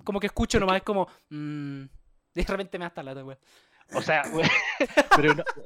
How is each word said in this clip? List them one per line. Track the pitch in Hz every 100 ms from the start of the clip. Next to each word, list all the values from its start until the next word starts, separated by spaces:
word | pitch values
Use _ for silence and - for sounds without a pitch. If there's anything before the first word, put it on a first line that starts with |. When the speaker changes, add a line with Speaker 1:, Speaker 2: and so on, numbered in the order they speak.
Speaker 1:
como | - 196
que | 202
escucho | - 233 220
Speaker 2:
Es |
Speaker 1:
nomás, | 190
Speaker 2:
que | 190
Speaker 1:
es |
como, | 202 196 180 - _
mm, | 151 151 147 143 139 135 - _
<laughs> | _ _
de | 170
repente | 175 196 190 180
me |
da | 170
hasta | 175
lata, | 135 135
weón. | 135 131 _ _ _ _ _
Speaker 2:
O | -
sea, | - 156
<laughs> | 139
weón, | 160 156 - - - 269 - 285 302
pero | 302 294
no, | - -